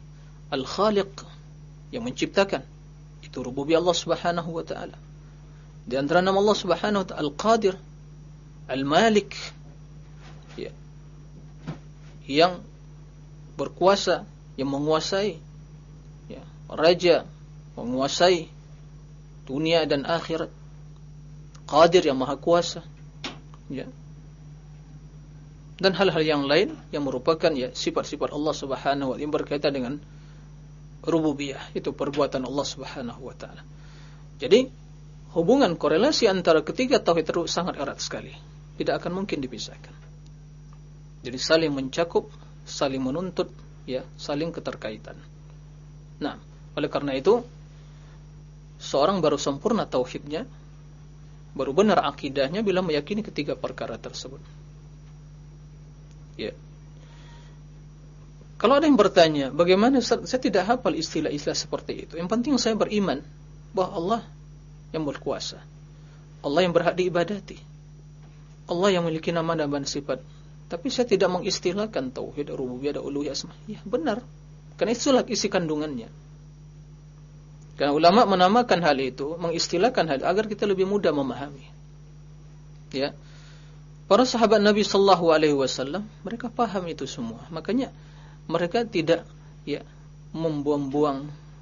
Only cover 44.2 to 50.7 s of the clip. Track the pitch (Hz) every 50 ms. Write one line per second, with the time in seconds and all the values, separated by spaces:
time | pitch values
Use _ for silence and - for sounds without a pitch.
44.2 | - - 143 147 165 170 165 - - 131 - - - 110 110 107 - - - -
45.2 | - - - - - - - - - - - - - - - - - - - -
46.2 | 143 123 - - - - - - - - - 151 147 143 - 139 143 143 131 139
47.2 | 135 190 233 233 - - - - - - - - - - - - - - - -
48.2 | - - - - - - - - - - - - - - 165 139 147 185 202 185
49.2 | 156 147 143 139 - 151 139 139 - 208 233 180 143 - - 127 123 - - -
50.2 | - 143 151 180 262 - - - - -